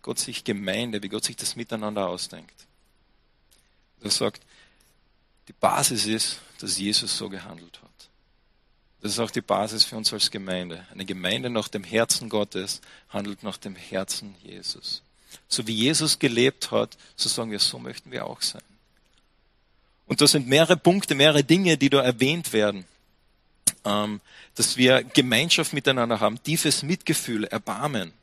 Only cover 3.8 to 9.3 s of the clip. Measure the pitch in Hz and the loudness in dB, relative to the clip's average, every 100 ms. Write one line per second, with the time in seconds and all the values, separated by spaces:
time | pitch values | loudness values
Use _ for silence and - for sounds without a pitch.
3.8 | _ _ 104 - 107 - _ _ _ _ | _ _ -4 -2 -2 -4 _ _ _ _
4.8 | _ _ _ _ _ _ - - - - | _ _ _ _ _ _ -20 -2 0 2
5.8 | 147 117 107 110 - - - - 110 95 | 0 0 -2 -2 -2 -8 -16 -14 -8 -4
6.8 | 98 104 107 - 101 95 90 85 87 - | 0 -2 -2 -6 -6 -12 -14 -18 -20 -20
7.8 | - _ - _ _ _ _ _ _ _ | -20 _ -20 _ _ _ _ _ _ _
8.8 | _ _ 107 107 113 | _ _ -6 -2 -2